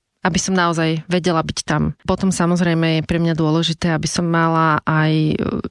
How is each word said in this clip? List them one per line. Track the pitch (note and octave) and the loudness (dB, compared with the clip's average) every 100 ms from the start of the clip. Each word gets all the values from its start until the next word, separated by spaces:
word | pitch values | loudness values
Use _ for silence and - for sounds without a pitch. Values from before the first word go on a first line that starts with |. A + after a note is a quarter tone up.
| _ _ | _ _
aby | F#3 E3 | -4 -2
som | - | 0
naozaj | F#3+ E3+ E3 D#3+ D#3+ E3 | 0 0 0 0 -2 -2
vedela | F3+ F3 D#3+ | -2 0 0
byť | D#3+ - | -2 -6
tam. | - D3+ D3 - | -2 -2 -2 -4
Potom | - F#3 F#3+ | -4 0 0
samozrejme | - E3+ F3 F3 E3 E3 D#3+ | 0 0 2 2 0 0 0
je | |
pre | D#3 E3+ | 0 0
mňa | E3+ | 0
dôležité, | D#3+ D#3 D#3+ D#3+ D#3 F3 | 0 2 2 0 0 -2
aby | D#3 | -2
som | D#3 - F3 | -2 -2 0
mala | E3 E3 E3 D#3+ D3+ | 2 2 2 2 0
aj, | - D#3 D#3 D#3 D#3 | 0 0 2 2 0
e, | - - - - | 0 -2 -4 -8